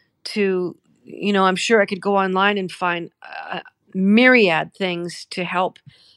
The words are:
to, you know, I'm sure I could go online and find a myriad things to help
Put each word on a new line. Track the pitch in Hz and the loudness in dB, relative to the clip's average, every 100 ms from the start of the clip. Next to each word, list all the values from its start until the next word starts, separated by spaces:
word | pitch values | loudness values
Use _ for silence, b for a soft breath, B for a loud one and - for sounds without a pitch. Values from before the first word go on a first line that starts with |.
| _ _ | _ _
to, | - 214 196 185 180 - _ _ | -8 -2 0 0 -4 -8 _ _
you | - - 196 | -20 -6 -2
know, | 196 | 2
I'm | 190 185 | 2 0
sure | - 226 | 2 2
I | 202 | 2
could | 190 | -2
go | 202 196 | 0 0
online | 190 185 202 208 | 0 0 0 0
and | 185 | -6
find | - 180 170 170 _ | -4 -4 -4 -8 _
a | - - - 180 - _ _ | -18 -16 -12 -12 -14 _ _
myriad | 190 190 214 254 247 190 160 - | -2 4 6 6 6 4 2 -4
things | _ 185 175 175 - - | _ -6 -6 -8 -12 -12
to | - | -8
help | 175 180 180 - b b b | -6 -4 -6 -8 b b b